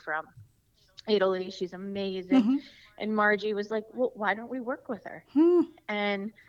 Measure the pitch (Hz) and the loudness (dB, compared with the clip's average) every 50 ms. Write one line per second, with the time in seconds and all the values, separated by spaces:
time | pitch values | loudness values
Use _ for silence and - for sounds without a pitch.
0 | - 160 151 156 156 - _ - - _ _ _ _ _ _ _ _ _ _ - | -8 -6 -6 -6 -8 -10 _ -20 -20 _ _ _ _ _ _ _ _ _ _ -10
1 | - - 214 196 190 190 185 185 185 185 - - 185 175 185 180 196 196 196 196 | -2 0 2 2 4 2 2 0 -4 -8 -8 -8 -8 -8 -8 -10 -10 -8 -6 -6
2 | 196 196 185 190 180 185 269 262 208 226 269 294 - - - - - _ _ - | -6 -4 -6 -6 -2 2 4 4 4 4 2 0 -2 -8 -20 -20 -20 _ _ -8
3 | - 214 220 208 208 208 208 196 208 214 208 202 208 214 220 214 214 - - 233 | -6 -2 0 2 4 4 4 2 0 -2 -2 -4 -4 -4 -4 -6 -6 -6 -4 -2
4 | 254 233 - 208 214 196 202 220 233 - 247 262 226 233 269 - - - 220 - | -2 -2 -2 -2 -2 -2 -2 -2 -4 -8 -10 -8 -6 -8 -8 -8 -10 -12 -12 -12
5 | - - - 160 - _ - 277 330 339 359 349 330 330 - _ _ - 208 208 | -12 -14 -16 -16 -10 _ 4 4 6 6 6 4 2 0 -4 _ _ -6 -4 -2
6 | 208 202 202 196 196 220 - _ _ | -2 -2 -2 -4 -4 -8 -10 _ _